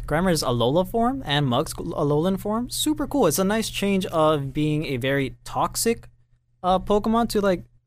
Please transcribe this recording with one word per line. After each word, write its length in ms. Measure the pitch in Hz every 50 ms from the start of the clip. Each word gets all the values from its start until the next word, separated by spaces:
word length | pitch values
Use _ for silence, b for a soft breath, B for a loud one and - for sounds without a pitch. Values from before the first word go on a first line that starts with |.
| -
Grimer's 360 | - 147 160 185 190 170 147
Alola 440 | - 127 120 120 117 123 143 175 185 185
form 320 | - 226 226 240 269 269 -
and 220 | - 143 147 147
Mug's 260 | 131 120 127 156 - -
Alolan 640 | - - 170 - - 156 143 147 147 160 190 190 180
form, 300 | - 208 214 226 240 247
super 380 | - - - 302 302 302 294
cool. 220 | - - 285 233 160
It's 100 | 143 -
a 60 | 190
nice 260 | 190 214 226 214 -
change 340 | - - 196 202 196 190 185
of 460 | - - 165 156 156 156 147 139 135
being 340 | - 151 151 156 151 151 165
a 100 | 123 139
very 400 | 120 113 131 139 139 135 123 123 - -
toxic, 640 | - - 127 151 175 - - - 233 233 - - - _ _ _ _ _ _ _ _ _ _ -
uh, 160 | 180 185 185
Pokemon 480 | 185 - 202 208 202 226 220 233 233 226
to, 100 | - 214
like, 220 | 196 202 185 170 - _ _ _ _